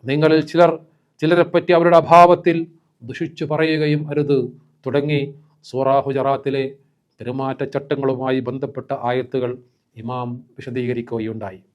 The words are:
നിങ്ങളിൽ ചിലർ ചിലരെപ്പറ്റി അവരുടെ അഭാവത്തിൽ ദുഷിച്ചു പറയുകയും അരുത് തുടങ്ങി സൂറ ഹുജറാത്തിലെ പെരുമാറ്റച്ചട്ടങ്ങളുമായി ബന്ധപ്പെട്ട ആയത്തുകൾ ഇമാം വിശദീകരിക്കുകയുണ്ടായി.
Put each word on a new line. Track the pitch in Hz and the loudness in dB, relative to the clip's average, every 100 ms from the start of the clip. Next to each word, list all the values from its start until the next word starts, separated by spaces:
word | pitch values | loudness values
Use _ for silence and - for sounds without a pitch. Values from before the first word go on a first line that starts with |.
നിങ്ങളിൽ | 117 143 156 156 151 | -2 2 4 4 2
ചിലർ | 165 170 - _ _ _ _ | 4 4 4 _ _ _ _
ചിലരെപ്പറ്റി | 156 170 170 175 165 170 | 0 2 2 0 2 2
അവരുടെ | 170 165 | 6 4
അഭാവത്തിൽ | 156 170 175 175 175 165 165 _ _ _ 120 | 6 8 8 6 2 0 -4 _ _ _ -16
ദുഷിച്ചു | 131 160 165 151 | -10 -10 -8 -6
പറയുകയും | 151 160 156 151 151 151 | -2 0 0 0 0 -2
അരുത് | 147 147 139 120 - _ _ | -4 0 0 -2 -10 _ _
തുടങ്ങി | 131 143 147 147 139 - _ _ - | -4 -2 0 -2 -4 -10 _ _ -10
സൂറ | 127 135 135 139 | -2 2 2 0
ഹുജറാത്തിലെ | 135 135 131 143 135 131 - _ _ _ _ | -2 -2 -2 -2 -4 -6 -8 _ _ _ _
പെരുമാറ്റച്ചട്ടങ്ങളുമായി | 117 131 165 165 139 139 - 143 135 127 131 131 | -10 -6 -6 -6 -6 -6 -6 -4 -2 -4 -2 -4
ബന്ധപ്പെട്ട | 123 131 135 - 123 139 120 | -4 -8 -10 -10 -10 -8 -4
ആയത്തുകൾ | 127 123 135 123 123 _ _ _ 113 | -4 -4 -6 -6 -8 _ _ _ -16
ഇമാം | 113 127 123 123 - - | -10 -8 -8 -12 -16 -18
വിശദീകരിക്കുകയുണ്ടായി. | - 123 123 123 120 117 110 110 101 95 _ | -10 -6 -4 -6 -6 -8 -8 -8 -12 -14 _